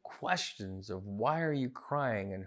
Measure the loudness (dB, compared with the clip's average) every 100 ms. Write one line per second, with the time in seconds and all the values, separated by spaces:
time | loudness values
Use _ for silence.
0 | -12 -4 0 2 0 -4 -6 -6 -4 -6
1 | -4 2 4 4 4 2 0 -2 -2 0
2 | 2 2 0 -4